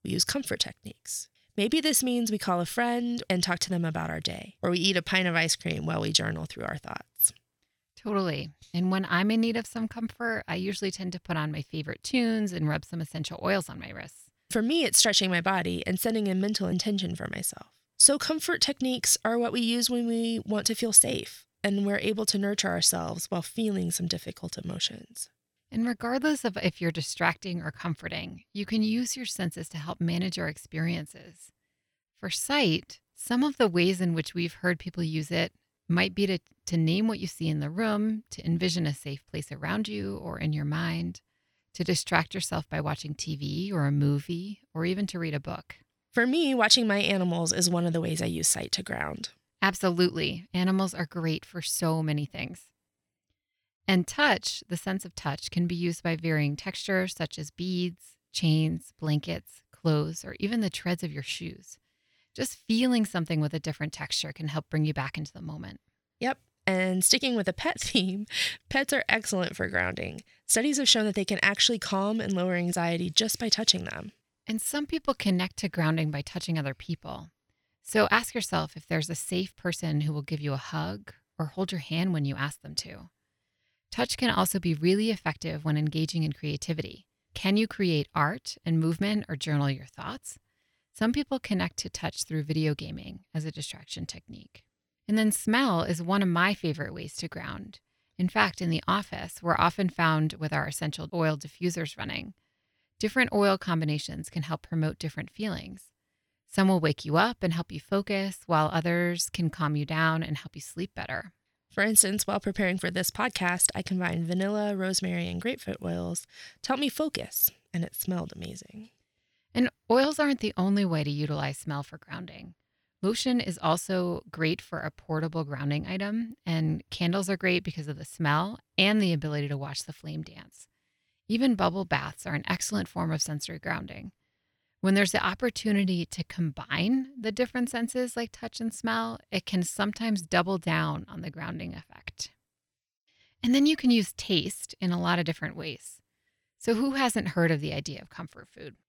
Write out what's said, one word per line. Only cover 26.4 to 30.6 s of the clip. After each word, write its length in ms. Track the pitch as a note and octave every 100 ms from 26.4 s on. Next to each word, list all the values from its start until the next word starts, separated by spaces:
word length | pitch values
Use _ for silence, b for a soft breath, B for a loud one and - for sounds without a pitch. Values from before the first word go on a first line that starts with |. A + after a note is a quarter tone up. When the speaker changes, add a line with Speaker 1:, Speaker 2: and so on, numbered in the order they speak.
| A#3
Speaker 2:
of 100 | F#3
if 180 | F#3 -
you're 120 | E3+
distracting 720 | E3 C#3 - E3+ - F#3+ F3
or 80 | D#3
comforting, 720 | - F3 D#3 E3+ E3+ - F3 _
you 100 | G3+
can 200 | G3 A3
use 340 | G#3+ A3+ B3 C4+
your 80 | A#3+
senses 420 | - F3+ E3 D#3+
to 100 | D#3+
help 200 | D3+ -
manage 380 | E3+ E3+ F#3 F3
your 100 | E3
experiences. 1040 | D#3